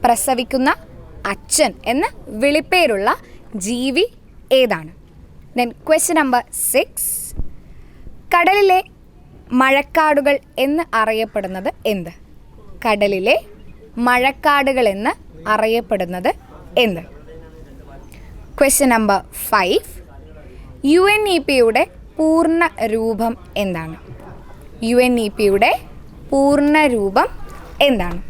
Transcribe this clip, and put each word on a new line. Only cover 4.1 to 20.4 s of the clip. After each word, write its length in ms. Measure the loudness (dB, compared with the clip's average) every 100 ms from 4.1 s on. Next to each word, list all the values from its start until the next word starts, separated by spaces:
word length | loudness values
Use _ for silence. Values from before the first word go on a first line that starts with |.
| -4 -20 -20 0 2
ഏതാണ്? 320 | 2 0 -8 -18 -20 -20 -20 -20 -10 -4
Then 140 | -4 -4 0
ക്വസ്റ്റ്യൻ 300 | 0 2 0
നമ്പർ 220 | 2 0 -2 -8 -2
സിക്സ്, 400 | 0 -2 -6 -8 -8 -10 -6 -6 -8 -20 -20 -20 -20 -18 -18 -2
കടലിലെ 440 | 2 4 4 4 4 0 -16 -20 -20 -20 -20 -4 2
മഴക്കാടുകൾ 760 | 4 2 2 2 2 2 2 0 -4 -4
എന്ന് 200 | -2 0 -2 -2
അറിയപ്പെടുന്നത് 680 | 0 0 -2 -4 -6 -6 -6 -4 -4
എന്ത്? 200 | -4 -6 -14 -20 -20 -20 -20 -20 -6
കടലിലെ 520 | -2 0 0 0 0 0 -2 -20 -20 -20 -16 -4 2
മഴക്കാടുകൾ 840 | 2 2 0 2 2 2 2 0
എന്ന് 180 | 0 -4 -4 -12 -14 -2
അറിയപ്പെടുന്നത് 760 | 0 2 0 -2 -4 -2 -2 -2 -4 -8 -20 -4 2
എന്ത്? 180 | 2 0 -8 -18 -20 -20 -20 -20 -20 -20 -20 -20 -20 -20 -18 -18 -16 0
ക്വസ്റ്റ്യൻ 300 | 2 4 4 4
നമ്പർ 240 | 2 0 -2 -14 -2
ഫൈവ്, 340 | 0 2 0 -2 -18 -20 -20 -20 -20